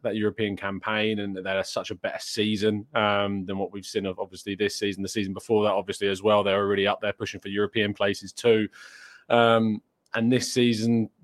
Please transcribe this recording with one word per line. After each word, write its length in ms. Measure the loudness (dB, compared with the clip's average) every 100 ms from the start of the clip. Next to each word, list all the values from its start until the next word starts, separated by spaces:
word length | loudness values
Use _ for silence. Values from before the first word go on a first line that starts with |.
that 120 | -4 -2
European 400 | -2 0 -4 -4
campaign, 640 | -6 -6 -2 0 0 -2
and 160 | -4 -6
they 140 | -2
had 160 | -2 -2
such 240 | -6 -6
a 60 | -6
better 240 | -6 -6
season, 680 | -6 -2 0 0 0 0 -2
um, 500 | 0 2 2 0 -2 -4
than 120 | -6
what 140 | -6
we've 120 | -8 -8
seen 180 | -4 -4
of, 140 | -6
obviously, 340 | -8 -10 -8 -2
this 200 | -2 -2
season, 260 | -4 -4
the 80 | -6
season 240 | -4 -4
before 300 | -6 0 2
that, 80 | 2
obviously, 340 | 0 -4 -4 -2
as 140 | 0
well. 220 | 2 4
They 100 | 4
were 140 | 2 2
really 180 | 2 2
up 140 | 0
there 100 | -4
pushing 260 | -4 -8 -10
for 80 | -6
European 440 | -2 0 0 0
places 380 | 0 0 -2 -8
too. 380 | 0 4 4 2 -8 -20 -20 -20 -16 2
Um, 520 | 6 6 6 4 0 -6 _ _ 0
and 160 | 2
this 220 | 2 2
season, 560 | 2 2 2 2 2 0 _